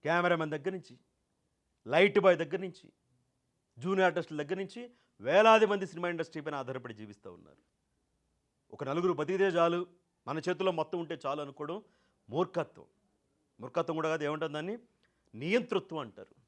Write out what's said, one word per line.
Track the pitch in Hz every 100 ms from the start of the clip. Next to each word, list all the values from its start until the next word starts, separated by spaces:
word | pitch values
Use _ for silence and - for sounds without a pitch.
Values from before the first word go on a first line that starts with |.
కెమెరామెన్ | 147 170 175 170 156
దగ్గర | 151 147
నుంచి, | 185 - 123 _ _ _ _ _ _ _ _ -
లైట్ | 147 196 202
బాయ్ | 190 170
దగ్గర | 165 170
నుంచి, | 185 165 - _ _ _ _ _ _ _ _ -
జూనియర్ | 165 190 185
ఆర్టిస్టుల | 170 165 156
దగ్గర | 147 185
నుంచి | 190 - 240 _ _ _
వేలాది | 107 175 220 220 214
మంది | 202 185
సినిమా | 165 175
ఇండస్ట్రీ | 170 160 160
పైన | 147
ఆధారపడి | 147 127 131 127
జీవిస్తూ | 107 107 101 95
ఉన్నారు. | 87 80 _ _ _ _ _ _ _ _ _ _ _ _
ఒక | -
నలుగురు | 135 151 180
బతికితే | 156 151 190
చాలు, | 196 175 170 175 175 _ _ _ -
మన | 151
చేతుల్లో | 156 170 190
మొత్తం | 170 151 180
ఉంటే | 160 160 139
చాలు | 147
అనుకోవడం | 143 135 147 185 220 _ _ _ _
మూర్ఖత్వం. | 127 180 175 151 - - _ _ _ _ _ _ _
మూర్ఖత్వం | 123 - 165 160
కూడా | 160
కాదు, | 160
ఏమంటారు | 147 151 160
దాన్ని, | 151 170 233 _ _ _ _ _
నియంతృత్వం | 107 151 226 214 202 - 160
అంటారు. | 123 98 101 _